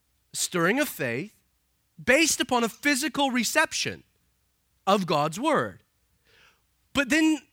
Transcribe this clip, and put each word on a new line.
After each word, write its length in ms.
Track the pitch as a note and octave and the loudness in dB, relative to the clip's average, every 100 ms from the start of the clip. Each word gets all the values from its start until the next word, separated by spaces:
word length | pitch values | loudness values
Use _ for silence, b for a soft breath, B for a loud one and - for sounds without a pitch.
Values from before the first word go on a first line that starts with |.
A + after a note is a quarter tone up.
| _ _ _ | _ _ _
stirring 460 | - - F3+ E3 C4 | -8 -4 0 0 0
of 100 | C#4+ | -2
faith, 440 | - B2+ A#2+ G#3 _ _ _ _ _ _ - | -4 -6 -6 -10 _ _ _ _ _ _ -6
based 360 | D#3 C4+ D#4+ - | 2 2 2 -2
upon 240 | D#4 B3 | -2 0
a 60 | A#3 | -2
physical 640 | - D4 C4 D4+ C4+ C#4 | -2 -2 -2 -2 -2 0
reception 720 | A#3+ G#3 D4+ D#4 - A#2+ D#2+ - _ _ _ _ _ _ _ - | 0 0 0 0 -2 -6 -8 -16 _ _ _ _ _ _ _ 0
of 200 | G3+ F3 | 2 2
God's 340 | D#3 D3+ D#3+ | 0 -2 -2
word. 420 | D#4 A#3+ A2 - _ _ _ _ b b b b _ _ _ | 0 0 -2 -8 _ _ _ _ b b b b _ _ _
But 160 | C4+ C4 | -2 2
then 300 | D#4 D#4+ D4+ - | 2 4 2 -4